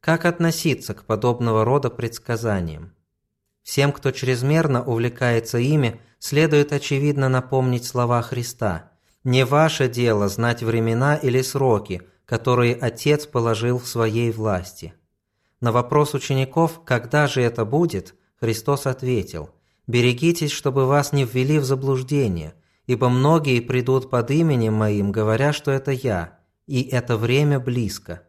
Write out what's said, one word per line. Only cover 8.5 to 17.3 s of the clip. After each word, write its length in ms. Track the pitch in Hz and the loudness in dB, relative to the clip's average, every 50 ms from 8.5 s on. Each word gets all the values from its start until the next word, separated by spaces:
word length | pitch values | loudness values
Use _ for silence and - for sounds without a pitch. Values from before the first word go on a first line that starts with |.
| - _ 123 107 87 80 - - _ _ _ _ _ _ _ | -6 _ -2 -2 -2 -2 -8 -14 _ _ _ _ _ _ _
"Не 220 | 131 123 131 131 | 2 4 4 4
ваше 440 | 113 143 147 156 160 151 - 143 127 | 4 4 4 4 4 2 0 -2 -2
дело 400 | 117 120 123 117 110 104 101 101 | 0 0 2 2 2 2 2 0
знать 340 | 98 - 117 120 117 117 120 | 0 0 0 0 0 -2 -2
времена 520 | 113 113 117 113 113 113 117 127 143 147 | -2 0 0 0 0 0 2 2 2 2
или 260 | 151 - 135 120 131 131 | 2 0 0 0 0 -2
сроки, 600 | 127 - 139 135 131 113 101 - - 95 87 - - _ _ _ | 0 -2 0 2 2 2 2 0 -4 -10 -10 -10 -14 _ _ _
которые 500 | _ - 113 - 131 123 120 120 120 123 | _ -6 -4 0 2 2 4 4 2 0
Отец 520 | 123 - 120 113 - - 151 147 147 147 | 0 -2 -6 -4 -2 0 0 0 0 0
положил 520 | - - 123 117 117 113 107 113 120 123 123 | -4 -4 -2 0 0 0 0 0 -2 -2 -2
в 80 | 123 | -4
своей 460 | - - 120 117 110 107 117 120 117 110 | -6 -2 -2 0 0 0 0 -2 -2 -2
власти". 600 | 110 110 110 101 92 90 - - - - 82 - _ _ _ _ _ _ _ _ _ _ _ _ _ | -2 -2 -2 -2 -2 -4 -8 -16 -16 -18 -18 -18 _ _ _ _ _ _ _ _ _ _ _ _ _
На 100 | - 120 | -2 0
вопрос 440 | 110 123 120 123 143 147 151 147 - | 0 0 0 2 2 2 2 2 -2
учеников 680 | 143 - - 139 131 135 131 - 165 165 160 160 - - | -6 -4 -2 -2 -2 -2 -2 0 0 0 0 0 -6 -4
"Когда 440 | - 131 120 117 117 - 151 151 | -2 -2 -2 -2 0 0 2 2
же 120 | 143 | 2